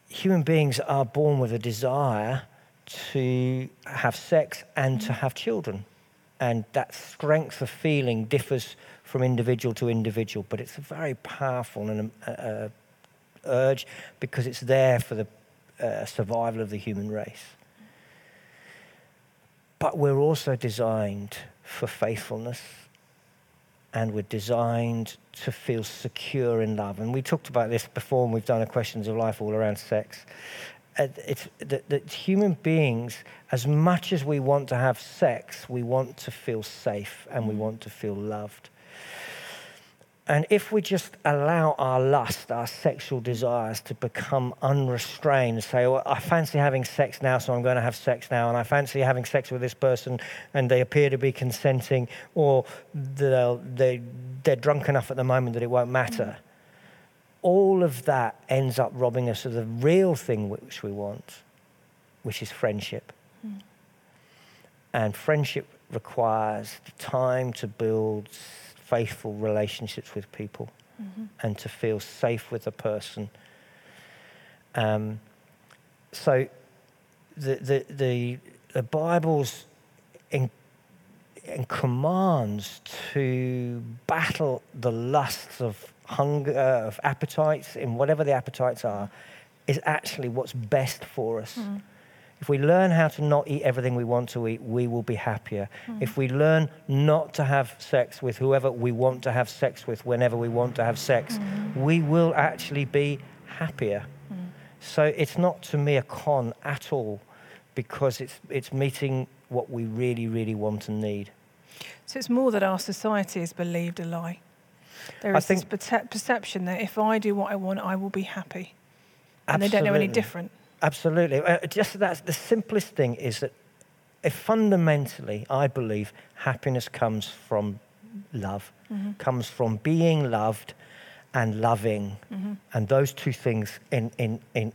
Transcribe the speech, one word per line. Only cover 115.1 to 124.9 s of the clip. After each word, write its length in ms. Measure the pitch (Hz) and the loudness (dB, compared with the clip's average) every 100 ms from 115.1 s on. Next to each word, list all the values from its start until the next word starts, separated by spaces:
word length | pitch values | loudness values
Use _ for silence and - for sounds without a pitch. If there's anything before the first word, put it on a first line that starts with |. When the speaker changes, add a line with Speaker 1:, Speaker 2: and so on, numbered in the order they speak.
| - | -6
Speaker 2:
There 120 | 208 | 2
Speaker 1:
I 40 | 185 | 4
Speaker 2:
is 100 | - | 4
this 140 | 185 | 2
Speaker 1:
think 60 | - | 0
Speaker 2:
perce-, 400 | 202 - 233 233 | -8 -2 -2 -2
perception 540 | 220 - 240 - 196 180 | -6 -2 -2 -2 -4 -4
that 160 | 185 | -2
if 160 | 208 - | -4 0
I 200 | 214 220 | 2 2
do 160 | 214 | 2
what 160 | 202 196 | 0 -2
I 40 | 208 | -2
want, 240 | 190 196 | -2 -2
I 160 | 185 190 | -2 -2
will 140 | 196 | -2
be 120 | 196 | -4
happy. 500 | 190 - 180 180 180 _ _ _ _ _ _ _ - | -6 -8 -10 -12 -14 _ _ _ _ _ _ _ -2
And 140 | 175 | 2
they 80 | 202 | 4
don't 140 | 208 - | 4 4
know 80 | |
any 120 | - 190 | 4 4
Speaker 1:
Absolutely. 80 | 226 | 2
Speaker 2:
different. 300 | 208 175 175 - _ _ | -2 -6 -10 -14 _ _
Speaker 1:
Absolutely. 560 | 151 143 165 160 170 135 | 0 2 2 4 4 4
Uh, 260 | 175 170 156 | 4 2 2
just 300 | 202 208 196 | 0 0 2
that's 220 | 190 147 | 0 0
the 120 | - | -4
simplest 560 | 151 - 226 208 214 - - | -6 0 0 2 -2 0 0
thing 200 | 127 120 | 0 0
is 240 | 131 110 | -4 -4
that 140 | 135 - _ _ _ _ _ _ | -6 -8 _ _ _ _ _ _
if 100 | 170 | -2
fundamentally, 1120 | - - 220 214 190 160 | -2 2 4 6 6 6